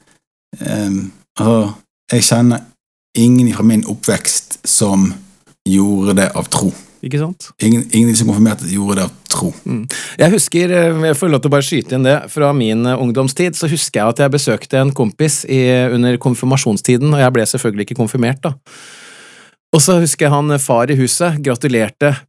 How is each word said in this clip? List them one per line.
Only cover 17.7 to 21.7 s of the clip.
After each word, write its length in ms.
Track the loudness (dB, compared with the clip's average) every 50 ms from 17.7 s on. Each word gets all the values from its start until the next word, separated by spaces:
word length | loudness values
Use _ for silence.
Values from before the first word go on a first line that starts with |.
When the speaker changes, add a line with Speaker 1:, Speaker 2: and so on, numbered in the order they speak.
| -4 -4 -6 -6
Speaker 2:
ikke 80 | -4 -4
konfirmert 440 | -4 -2 -2 -2 -2 -2 -2 -2
da. 120 | -6 -8 -8 -10 _ -20 -20 -20 -20 -20 -20 -20 -20 -20 -20 -20 -20 -20 -20 -20 -20 _ _ _ _ _ 2
Og 60 | 2
så 180 | 4 4 4 4
husker 280 | 2 2 0 0 0 2
jeg 40 |
han, 200 | 2 2 0 0
eh, 60 | 0 0
far 260 | 0 0 0 2 2 2
i 80 | 2
huset, 460 | 0 0 0 0 0 -2 -2 -2 -2
gratulerte 760 | -2 -2 -2 -2 -2 -2